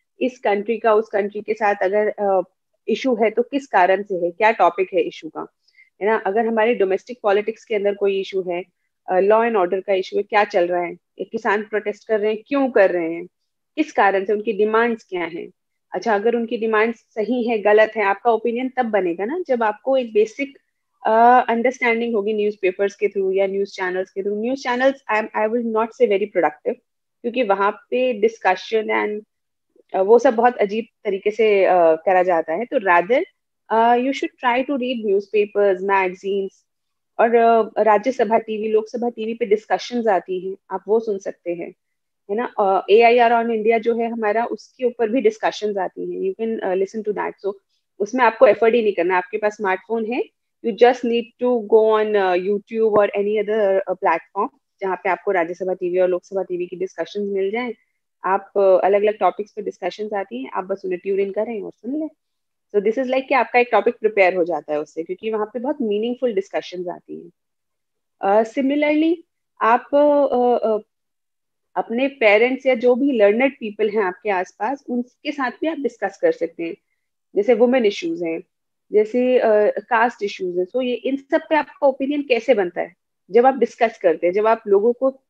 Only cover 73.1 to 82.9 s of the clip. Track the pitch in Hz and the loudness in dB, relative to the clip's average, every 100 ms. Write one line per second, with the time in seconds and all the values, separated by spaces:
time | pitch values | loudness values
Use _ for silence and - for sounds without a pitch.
73.1 | 247 202 220 269 269 220 208 220 208 190 | 4 4 4 0 -2 -10 -4 -2 0 -2
74.1 | 180 214 185 185 - 208 277 - 247 247 | -4 -4 -4 -4 -6 -6 -6 -6 -6 -6
75.1 | _ 285 294 254 240 302 320 277 - 196 | _ -10 -6 -6 -4 -6 -4 -6 -6 -8
76.1 | - 170 160 165 - 170 - _ _ _ | -2 -2 0 -6 -8 -10 -10 _ _ _
77.1 | _ _ 185 208 226 240 262 214 202 170 | _ _ -2 2 4 4 4 2 0 -6
78.1 | 165 170 165 - _ _ _ _ 196 214 | -6 -6 -8 -10 _ _ _ _ 0 2
79.1 | 247 254 247 226 214 208 - 208 233 240 | 0 2 2 4 4 2 0 -2 0 0
80.1 | - 202 - 185 175 180 254 254 247 247 | -2 -8 -6 -6 -4 -4 -4 -4 -4 -4
81.1 | 269 - 311 320 311 285 - 285 262 269 | -6 -2 -2 0 -2 -2 0 0 0 -2
82.1 | 294 285 233 226 220 180 170 170 | -4 0 0 2 2 2 -4 -8